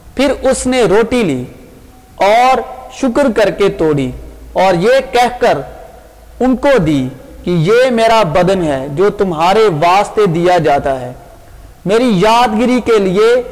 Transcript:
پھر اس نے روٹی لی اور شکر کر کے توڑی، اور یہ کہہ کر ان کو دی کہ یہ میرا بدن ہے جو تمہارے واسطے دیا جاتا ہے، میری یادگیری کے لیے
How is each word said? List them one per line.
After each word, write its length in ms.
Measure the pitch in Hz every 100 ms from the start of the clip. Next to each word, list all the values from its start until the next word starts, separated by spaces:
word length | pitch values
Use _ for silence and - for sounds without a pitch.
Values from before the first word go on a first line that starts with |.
| - -
پھر 160 | 277 -
اس 260 | 269 254 254
نے 160 | 247
روٹی 400 | 202 202 226 247
لی 200 | 196 127 123 - - - - - - -
اور 420 | 190 226 254 247 - - -
شکر 360 | - 269 254 277 220
کر 160 | 196
کے 180 | 170 196
توڑی، 420 | - 160 147 127 123 - - -
اور 200 | 175 190
یہ 180 | 175 208 269 262
کہہ 260 | 240 240 247
کر 180 | 226 165 - - - - - - - -
ان 160 | 254 254
کو 220 | 285 254
دی 320 | 160 143 127 - - -
کہ 60 | -
یہ 400 | 175 160 233 254
میرا 320 | 233 226 226
بدن 400 | 190 160 180 190
ہے 240 | 160 135 139
جو 180 | 143 202
تمہارے 580 | 202 190 156 170 202 214
واسطے 580 | 151 170 190 202 - 202
دیا 320 | 160 175 180
جاتا 440 | 156 143 139 131
ہے، 120 | 123 127 - - - - - - 175
میری 260 | 220 254 185
یادگیری 680 | 214 233 247 214 240 247 220
کے 120 | 220
لیے 440 | 190 185 226 247 247